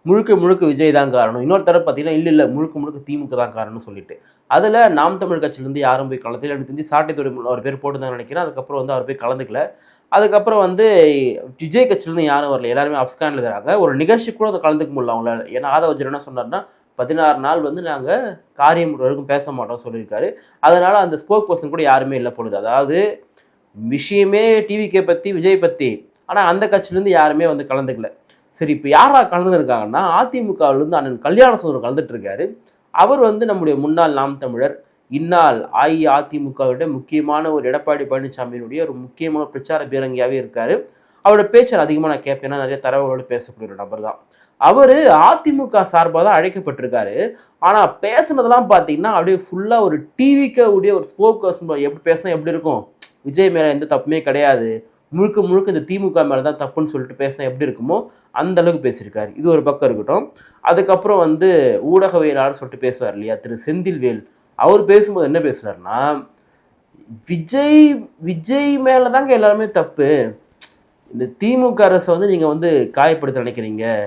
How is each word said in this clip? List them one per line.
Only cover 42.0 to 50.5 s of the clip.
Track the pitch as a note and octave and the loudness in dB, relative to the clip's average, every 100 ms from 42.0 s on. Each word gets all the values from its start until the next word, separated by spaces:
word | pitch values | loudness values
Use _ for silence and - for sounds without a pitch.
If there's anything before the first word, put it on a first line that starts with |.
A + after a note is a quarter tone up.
| D#3 | -2
நான் | C#3 | -4
கேட்பேன், | C#3 C3+ C3+ | -4 -6 -6
ஏன்னா | C#3+ | -6
நிறைய | C3 C#3 | -6 -4
தரவுகளோட | C3 C#3 C3+ B2+ B2+ | -2 -2 -2 -4 -6
பேசக்கூடிய | A#2+ A#2+ A2 G#2+ | -8 -8 -18 -18
ஒரு | G2 | -14
நபர் | G2+ G#2+ | -12 -10
தான். | G#2+ - _ _ _ _ | -10 -12 _ _ _ _
அவரு | D3+ A3+ C4 C4+ C#4+ | 4 6 6 8 6
அதிமுக | D#3 F#3 E4 D#4 C#4 C4 G#3+ F#3 | 6 6 4 0 -2 0 0 2
சார்பா | E3+ E3 E3 | 2 2 2
தான் | G3 F3 | 4 4
அழைக்கப்பட்டிருக்காரு. | F3+ F#3+ D3+ C3 B2 A#2+ G2+ A#2 A3+ A#3+ _ _ | 2 -4 -8 -8 -4 -4 -4 -4 -6 -8 _ _
ஆனா | E3+ G#3 F#3 - | 2 4 2 0
பேசுனதெல்லாம் | G3+ B3 D#4+ C#4 A#3 A#3+ G#3 | -2 -2 0 -2 2 2 6
பாத்தீங்கன்னா | F#3+ E3+ D3 G#3 | 2 4 -4 -2
அப்படியே | G3 F3 F#3 | -2 0 -2
ஃபுல்லா | - F3+ G#3 A#3 | -4 -10 -2 0
ஒரு | G3 D3+ - - | 0 -2 -8 0
டி | C4 C#4 | 2 4
வி | C4+ | 2